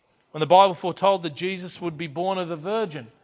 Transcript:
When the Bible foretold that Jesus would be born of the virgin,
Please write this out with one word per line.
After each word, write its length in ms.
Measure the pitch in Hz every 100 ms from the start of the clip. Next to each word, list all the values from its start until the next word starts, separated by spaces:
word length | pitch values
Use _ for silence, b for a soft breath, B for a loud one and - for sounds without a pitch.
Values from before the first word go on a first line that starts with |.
| b b b
When 80 | 151
the 80 | 151
Bible 260 | 180 196
foretold 500 | 175 185 165 196 190
that 120 | 165 131
Jesus 460 | 180 190 180 -
would 160 | 175 151
be 100 | 170
born 300 | 139 185 190
of 100 | 170
the 80 | 165
virgin, 520 | 170 220 208 147 110 _